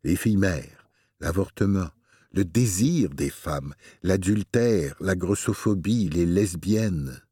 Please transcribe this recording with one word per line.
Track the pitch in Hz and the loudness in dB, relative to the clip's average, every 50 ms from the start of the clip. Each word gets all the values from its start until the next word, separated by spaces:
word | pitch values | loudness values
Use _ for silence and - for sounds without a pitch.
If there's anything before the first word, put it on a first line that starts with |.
| _ | _
Les | - 87 | 0 -2
filles | 95 - 113 107 | 0 2 2 2
mères, | 98 98 95 87 73 64 69 - _ _ _ _ _ _ _ _ _ | 2 2 2 0 -4 -8 -12 -20 _ _ _ _ _ _ _ _ _
l'avortement, | 78 82 85 98 95 - _ - - 101 101 95 90 82 - _ _ _ _ _ _ _ - | -6 -4 -2 -2 -4 -4 _ -2 0 2 2 0 -2 -4 -8 _ _ _ _ _ _ _ -2
le | 92 101 | -2 -2
désir | 87 80 117 127 113 95 90 113 143 175 165 113 82 | 0 2 2 2 2 2 2 2 2 2 2 0 0
des | 71 69 - 69 | -2 -4 -6 -6
femmes, | - - - 87 76 73 69 71 69 _ _ - - _ - | -6 -8 -8 -6 -6 -6 -6 -10 -14 _ _ -20 -20 _ 0
l'adultère, | 90 92 98 90 95 104 104 95 _ - 120 117 120 113 95 76 71 71 - | 0 0 2 2 2 0 0 0 _ 0 2 2 4 2 2 0 -2 -6 -6
la | - 95 95 | -2 -2 0
grossophobie, | 90 90 87 104 - - - 104 - - 110 104 95 80 98 113 120 104 82 | 0 0 0 0 0 0 -4 -4 0 0 0 0 0 0 0 0 0 0 0
les | - 87 85 | 2 2 2
lesbiennes. | 85 87 95 104 101 85 82 73 92 107 110 113 107 92 78 69 65 64 - _ _ | 2 4 2 2 0 -2 -6 -2 0 0 0 0 0 -2 -2 -4 -6 -10 -14 _ _